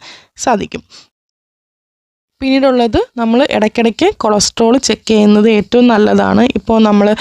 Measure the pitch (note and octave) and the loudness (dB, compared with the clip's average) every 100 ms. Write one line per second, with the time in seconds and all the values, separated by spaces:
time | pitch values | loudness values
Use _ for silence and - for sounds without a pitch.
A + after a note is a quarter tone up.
0 | - - _ - - G#3+ - - - - | -12 -20 _ -8 -4 -2 -4 -12 -16 -20
1 | - _ _ _ _ _ _ _ _ _ | -20 _ _ _ _ _ _ _ _ _
2 | _ _ _ - C4+ C4+ C4+ B3+ A#3 D4 | _ _ _ -8 -2 0 2 0 0 -2
3 | A#4+ A#3+ A3+ A#3 D4 G#3 G#3+ - A#3 A3 | -4 -4 -2 0 0 -2 -2 -2 -2 0
4 | F4+ G#4 A3 G#3 - - A3+ C4 - G#3+ | -2 -2 -2 -2 -2 -2 0 0 -2 -6
5 | - A3 G#3 G#3 A3 G#3+ G3+ A#3+ B3 G#3+ | -2 2 4 4 2 0 0 2 2 2
6 | G#3 G3+ F#3+ G3 B3 G#3+ - A3+ A3 G3+ | 2 0 0 0 0 -2 -2 0 2 2
7 | G3+ G#3+ | 0 -2